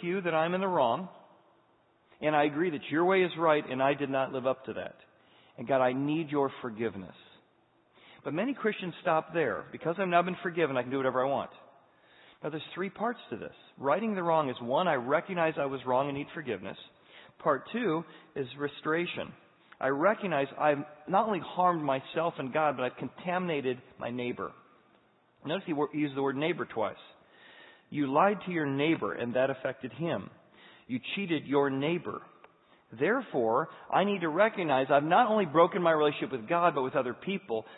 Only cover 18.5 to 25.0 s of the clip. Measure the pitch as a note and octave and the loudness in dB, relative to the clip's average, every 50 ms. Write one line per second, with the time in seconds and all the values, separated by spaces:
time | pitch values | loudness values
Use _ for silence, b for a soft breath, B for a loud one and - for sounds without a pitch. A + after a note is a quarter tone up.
18.5 | C3 C#3+ C#3+ C#3+ - - - D3+ D#3 E3+ F3 F3 - - E2 - - - - _ | -6 -6 -6 -6 -6 -6 -4 -2 0 0 0 -2 -4 -8 -8 -10 -12 -18 -20 _
19.5 | _ B B B B B - C3 C#3 C#3 D#3+ G3 A3 - G#3+ F#3 D#3 C#3 C#3 C#3 | _ B B B B B -2 0 2 4 4 4 4 2 0 0 0 0 0 0
20.5 | - - D3 D3+ D3 C#3 C#3+ - - - - - F3+ G3 A#3+ A3+ G#3 E3+ C#3 - | -2 2 4 4 4 2 0 -8 -12 -16 -6 0 2 2 2 2 0 -4 -4 -6
21.5 | - F3 F3+ F3+ F3 E3 D3+ C#3 C3+ C3+ - - - D#3+ D#3+ E3+ D#3+ - C#3 B2+ | -2 2 4 4 4 2 0 0 -2 -2 -2 -4 -2 -2 -2 -2 -2 -4 -6 -2
22.5 | A#2 D#3 D#3 D3 C3+ B2+ B2+ B2 - - C#3 B2+ - - - F3+ F3 F#3 F#3 F3 | 0 2 2 2 2 0 -2 -4 -4 -6 -10 -10 -10 -8 -6 -4 -2 -2 0 -2
23.5 | D#3+ C#3+ B2 C3 B2 B2+ - - - - A#2+ A#2 A#2+ B2 B2 B2 A#2+ - G2 D2+ | -2 -2 0 -2 -2 -4 -6 -18 -14 -10 -8 -6 -4 -4 -4 -4 -4 -6 -6 -10
24.5 | - - - _ _ _ _ _ _ _ | -10 -14 -20 _ _ _ _ _ _ _